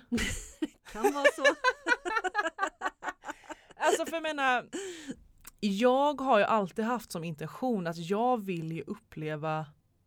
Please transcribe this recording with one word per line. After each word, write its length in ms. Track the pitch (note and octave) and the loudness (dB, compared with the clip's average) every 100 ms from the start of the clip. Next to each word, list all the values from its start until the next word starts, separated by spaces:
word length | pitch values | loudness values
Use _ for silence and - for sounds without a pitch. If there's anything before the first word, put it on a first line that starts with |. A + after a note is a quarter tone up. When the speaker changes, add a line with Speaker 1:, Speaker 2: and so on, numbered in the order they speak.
| - | -4
Speaker 1:
<laughs> 840 | A#3+ - - - - - - - | -2 -2 -4 -10 -8 -8 -8 -16
Kan 120 | G#4+ G#4 | 0 0
vara 120 | C#4+ C#5 - | 4 4 4
så. 80 | C#5 | 4
<laughs> 60 | - B4+ - C5+ A#4 - A4 F#4 G4 E4 - F#4+ - F#4+ - - - - - - - - - | 4 2 0 0 0 0 -2 0 -2 -2 -2 -4 -4 -8 -8 -10 -10 -12 -14 -14 -18 -18 -2
Speaker 2:
Alltså, 280 | D4+ F4 D#4+ | 2 2 0
för 80 | |
jag 100 | E4 | -4
menar, 460 | D#4 D4+ C4+ B3 - F4 G4 E4+ C#4+ - - _ - - | -4 0 2 2 -2 -8 -10 -10 -12 -14 -18 _ -20 -4
jag 600 | G#3 G3 B3 B3+ C#4+ C4+ | -2 4 4 6 4 2
har 160 | C4+ A3+ | 4 4
ju 40 | G3+ | 6
alltid 400 | A3 F#3+ - A3 | 2 0 -2 -2
haft 260 | A#3+ - | -4 -6
som 120 | F3+ | -8
intention 640 | E3 D#3 D#3 - B3+ A3 E3+ | -8 -8 -10 -4 -2 0 -2
att 100 | E3+ | -4
jag 480 | E3 G3+ B3 B3 G3 | -2 0 2 0 -2
vill 260 | F3 D#3+ | -6 -4
ju 100 | E3 | -6
uppleva 840 | - G#3 _ - D3+ D#3 D#3 D#3 D#3 - _ _ | -8 -12 _ -10 -6 -4 -4 -4 -6 -14 _ _